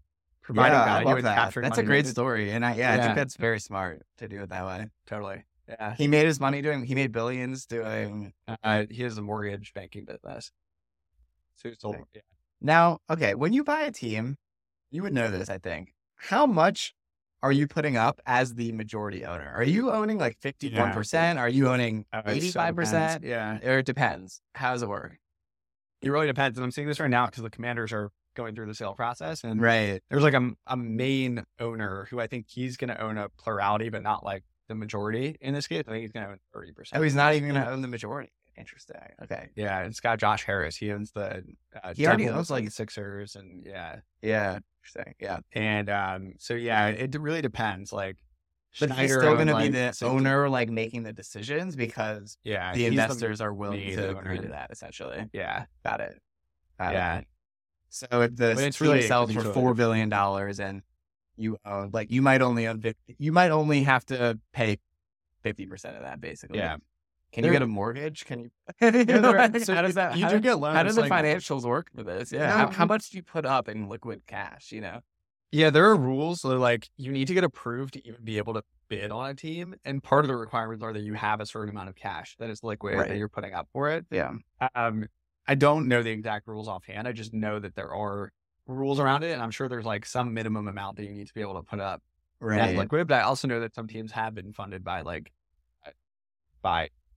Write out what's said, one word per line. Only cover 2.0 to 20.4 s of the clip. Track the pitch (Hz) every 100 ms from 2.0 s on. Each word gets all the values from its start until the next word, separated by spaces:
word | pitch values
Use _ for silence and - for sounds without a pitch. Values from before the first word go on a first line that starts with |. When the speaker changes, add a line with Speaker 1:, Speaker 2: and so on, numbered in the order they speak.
| 135
Speaker 1:
with" |
Speaker 2:
story. | 120 131 113 101
And | 113 120
I, | 113
yeah, | 123
I | 113
Speaker 1:
Yeah. |
Speaker 2:
think | 117 113
that's | 135 -
very | 117 110
smart | - 98 90 76 - _
to | 107
do | 101
it | 95
that | 92 95
way. | 92 107 - -
Speaker 1:
Totally. | 107 98 95 - _ -
Yeah. | 113 107 120
Speaker 2:
He | 143
made | 151 160
his | 139
money | 139 143
doing, | 147 143 123
he | 135
made | 135
billions | 117 117 127 127 131 -
doing | 117 110 107 107 104 101 - -
Speaker 1:
Uh, | 110 110 107 107
he | 113
has | 123 107
a |
mortgage | 104 107 104 101 104
banking | 98 90 104 -
business. | 110 - - - _ _ _ _ _ _ _ _ _ _ _
So | 120
he | 113
sold | 107 87
Speaker 2:
Okay. | - 107
Speaker 1:
yeah. | _ _ _ _
Speaker 2:
Now, | 139 165 170 160 -
okay, | 165 104 101
when | 156
you | 254 294
buy | 302
a | 294
team, | 214 117 107 120 139 _ _ _ _ _
you | 151
would | 196
know | 131 113
this, | 92 104
I | 98
think. | 92 80 92 _ _ _
How | - 208 294
much | 170 175 214 - - _ _ _ _
are | 135
you | 139 147
putting | 165 147 120
up | 113 - -
as | 127 127 117
the | 117
majority | 113 107 110 104 95 62
owner? | 85 71
Are | 64
you | 123 196 254
owning, | 220 214 214
like, | 127
fifty-one | -